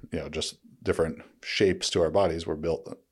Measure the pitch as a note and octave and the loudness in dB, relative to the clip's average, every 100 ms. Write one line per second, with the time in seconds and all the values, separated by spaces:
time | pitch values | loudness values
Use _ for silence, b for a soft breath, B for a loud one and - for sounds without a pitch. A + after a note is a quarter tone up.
0 | - D#2+ C#2+ D#2 - - - - F#2+ - | -8 -6 -4 -6 -6 -10 -20 -6 -2 0
1 | D#2+ - - _ - - G2 F2+ - F#2 | 0 -2 -16 _ -8 2 2 2 0 2
2 | E2 G2 F#2 E2 E2 D#2 E2 D#2+ E2+ - | 4 4 2 0 -4 -4 -2 -2 -6 -16
3 | _ | _